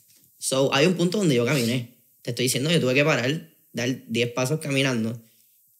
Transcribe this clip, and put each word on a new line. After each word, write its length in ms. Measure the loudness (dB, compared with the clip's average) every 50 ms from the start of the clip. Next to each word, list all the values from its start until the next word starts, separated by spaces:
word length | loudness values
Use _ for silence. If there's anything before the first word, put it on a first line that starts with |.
| _ _ _ _ _ _ _ -10
So, 340 | -6 -2 0 2 2 2 2
hay 120 | 4 4
un 80 | 4 2
punto 240 | 2 0 0 0 2
donde 160 | 2 2 2
yo 100 | 2 2
caminé. 540 | 2 0 0 0 0 0 -2 -4 -6 -12 _ _ _ _ _ -10
Te 80 | -8
estoy 160 | -6 -2 -2
diciendo 240 | -2 -2 -2 0 0
que 80 | 2 2
tuve 140 | 2 2 2
que 100 | 2 2
parar, 460 | 2 2 0 0 -2 -4 -4 -8 -12 _ _ _ _ -8
dar 300 | -4 -4 -4 -4 -6 -6 -6
diez 240 | -2 -2 -2 -2 -2
pasos 260 | -2 -2 -2 -2 -4
caminando. 640 | -4 -2 -2 0 0 0 0 -2 -2 -4 -6 -8 -12 _ _ _ _ _ _ _ _ _ _